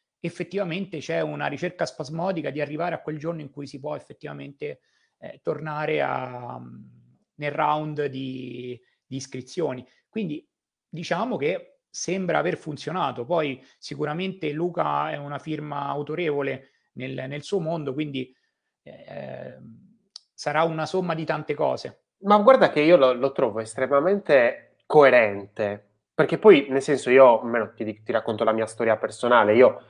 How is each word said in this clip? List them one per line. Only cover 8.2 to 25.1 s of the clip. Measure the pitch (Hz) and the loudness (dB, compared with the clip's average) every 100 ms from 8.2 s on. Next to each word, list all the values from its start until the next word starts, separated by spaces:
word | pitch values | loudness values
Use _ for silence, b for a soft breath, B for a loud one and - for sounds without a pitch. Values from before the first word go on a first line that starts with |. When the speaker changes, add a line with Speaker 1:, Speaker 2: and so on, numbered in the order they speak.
| 135 131 127 123 123 123 _ _ _ | -8 -8 -12 -12 -12 -14 _ _ _
Speaker 1:
di | 131 | -12
iscrizioni. | 127 131 127 - 156 127 120 _ _ | -10 -12 -10 -6 -4 -6 -12 _ _
Quindi | 220 190 147 - _ _ _ _ | -8 -6 -8 -12 _ _ _ _
diciamo | 160 180 170 233 214 | -12 -6 -4 -2 -2
che | 143 185 - _ _ | -2 -4 -8 _ _
sembra | - - 190 180 156 | -12 -6 -4 -2 0
aver | 156 180 | 0 -4
funzionato. | - 143 - 175 147 120 | -8 -10 -8 -4 -4 -4
Poi | 120 170 151 131 b b | -4 -2 -2 -6 b b
sicuramente | - 143 147 156 190 190 156 | -16 -8 -6 -4 -6 -6 -8
Luca | 147 175 170 151 143 151 | -4 -4 -2 -2 -2 -2
è | 147 | -6
una | 143 143 | -8 -10
firma | - 151 151 143 139 | -8 -8 -8 -8 -6
autorevole | 139 143 156 175 143 139 131 b b b | -6 -6 -4 -4 -2 -4 -6 b b b
nel, | - 131 135 131 | -12 -10 -10 -10
nel | 143 | -12
suo | - 202 | -6 -4
mondo, | 156 170 147 | -4 -4 -6
quindi, | 135 151 135 127 _ _ _ _ _ | -6 -6 -6 -10 _ _ _ _ _
eh, | - - - - 131 - 131 131 - - _ _ _ - - | -20 -20 -18 -14 -14 -14 -14 -18 -20 -20 _ _ _ -20 -20
sarà | - - 147 | -10 -4 0
una | 165 160 151 | 0 -2 -4
somma | 185 175 | -4 -4
di | 165 | -4
tante | 156 151 147 | -4 -6 -4
cose. | 151 143 127 - - _ _ | -2 -2 -2 -8 -16 _ _
Speaker 2:
Ma | 196 208 | 4 6
guarda | 202 220 165 | 8 8 6
che | 151 | 4
io | 151 170 | 6 8
lo, | 131 | 8
lo | 123 135 | 4 0
trovo | - 127 104 | 0 0 -2
estremamente | 110 - 127 143 165 202 202 143 120 - - _ - | -8 -4 0 2 2 0 4 6 6 2 -10 _ 4
coerente, | 156 139 | 8 8